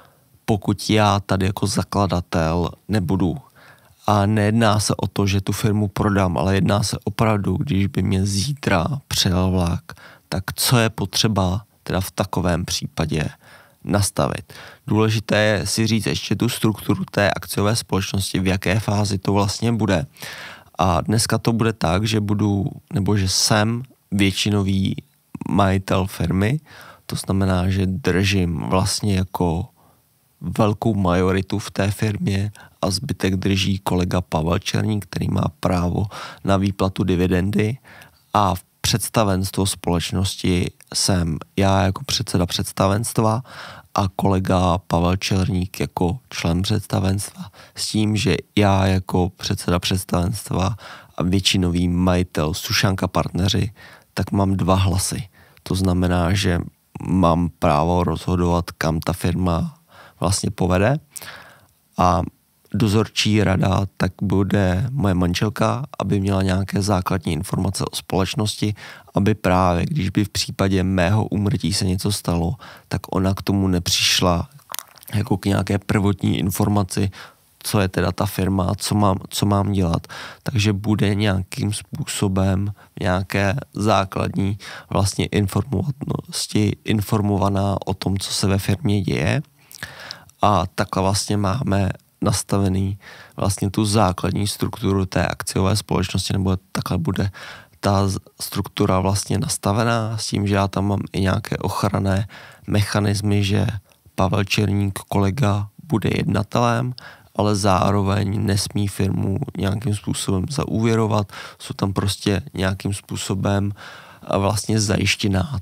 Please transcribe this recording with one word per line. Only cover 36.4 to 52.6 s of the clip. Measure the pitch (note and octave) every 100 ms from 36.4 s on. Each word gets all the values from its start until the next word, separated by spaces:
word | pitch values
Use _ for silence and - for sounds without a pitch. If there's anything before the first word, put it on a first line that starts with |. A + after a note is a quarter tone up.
na | - G2
výplatu | G2+ F#2+ F#2+ -
dividendy, | F#2 F2 F2+ F2+ F#2+ G3+ G#2+ C3+ - - - _ _
a | G#2 G2+
v | F2+ - _
představenstvo | - A2+ - A#2 G#2 F#2+ F#2+ - F#2+
společnosti | - - F2 - F#2 F#2 - F#2 F2+ - - -
jsem | - - F#2 E2 D2+ - -
já | G2 F#2+
jako | F#2+ F#2+
předseda | - - G#2+ F#2+ F2
představenstva | - F#2 - G2 G2+ F2+ - A2 A2 - - - - -
a | - G2 -
kolega | G2 F#2+ F#2+ F#2 F2+ E2+
Pavel | - E2+ F2 F#2+
Černík | - G2 F#2 F#2 F2+ -
jako | - - F2 G#2+ -
člen | - E2+ E2+
představenstva, | G2 G2+ - G2+ F#2+ G2 - - G2+ - -
s | - -
tím, | G#2+ G#2+ G#2+
že | F#2+ E2 - -
já | G#2 G2 F#2+
jako | F#2 - F#2+ F2+ -
předseda | - F#2+ - F2
představenstva | - F#2 - F2+ F2+ - - E2+ F#2+ G#2+ - - - -
a |
většinový | F2 F#2+ F#2+ G2 F2+ F2 F2+
majitel | F2 F2+ F2+ F2+ - D#2
Sušanka | D#2+